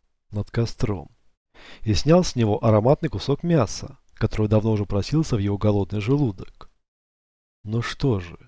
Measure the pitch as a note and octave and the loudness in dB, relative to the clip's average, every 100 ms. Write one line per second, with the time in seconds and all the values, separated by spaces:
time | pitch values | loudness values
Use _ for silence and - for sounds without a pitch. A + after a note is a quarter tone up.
0 | _ _ _ G#2 - - A#2 - G#2 F#2+ | _ _ _ -8 -4 -2 -2 -2 -4 -4
1 | D2+ _ _ _ _ - - - G#2+ G2+ | -10 _ _ _ _ -20 -20 -6 0 2
2 | C#3 F3 F3 B2 A2 G#2 A#2+ G#2+ A#2+ D3+ | 4 4 4 0 2 2 4 4 4 2
3 | D#3 G2+ - C#3+ E3+ E3 G#2+ - - - | 0 -4 -4 -2 2 2 2 -4 -12 -16
4 | _ - G#2+ - G#2+ G#2+ A2 G#2+ G2+ G2+ | _ -4 -2 0 2 2 2 0 0 -2
5 | - D#3 D#3 A2+ G2+ G2+ G#2+ G2+ F#2 G#2 | 0 -2 0 -2 -2 0 0 0 -2 -4
6 | G#2 C#3+ C3 G2 - - - _ _ _ | -2 0 0 -4 -12 -18 -20 _ _ _
7 | _ _ _ _ _ _ G#2+ A2+ - - | _ _ _ _ _ _ -6 -4 -4 -2
8 | C#3+ G2+ F2 - | 0 0 -4 -14